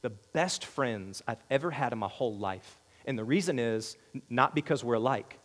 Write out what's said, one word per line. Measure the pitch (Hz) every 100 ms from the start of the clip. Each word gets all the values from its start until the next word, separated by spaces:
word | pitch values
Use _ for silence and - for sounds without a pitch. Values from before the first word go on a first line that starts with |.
the | 123
best | 104 _ 156 180 -
friends | - - 131 107 95 98 -
I've | 113 -
ever | 135 170
had | 151 127
in | 113
my | 98
whole | - 123 104
life. | 98 95 - - _ - -
And | 123
the |
reason | 110 170 185 135
is | 117 110 107 - -
n-, | 139 -
not | 120 139
because | 156 143 143
we're | 120
alike | 113 123 120 - -